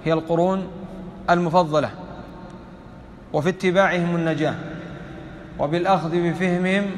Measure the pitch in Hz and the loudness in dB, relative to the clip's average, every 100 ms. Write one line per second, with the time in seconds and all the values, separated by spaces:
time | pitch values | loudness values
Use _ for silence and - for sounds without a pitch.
0 | 156 160 160 170 180 190 180 - - - | 2 0 2 2 4 2 -4 -10 -14 -12
1 | - - - 175 175 175 165 151 120 - | -14 -8 2 2 4 4 4 2 0 -6
2 | - - - - - - - - - - | -14 -14 -14 -16 -16 -16 -16 -18 -18 -18
3 | - - - 151 156 185 185 180 170 175 | -18 -18 -4 0 0 2 2 4 4 4
4 | 170 170 165 151 151 - - - - - | 2 2 0 2 0 0 -8 -10 -12 -12
5 | - - - - - - 143 170 175 185 | -14 -14 -14 -16 -14 -4 0 2 4 4
6 | 160 175 170 170 185 175 185 196 202 | 4 2 2 2 2 2 2 2 0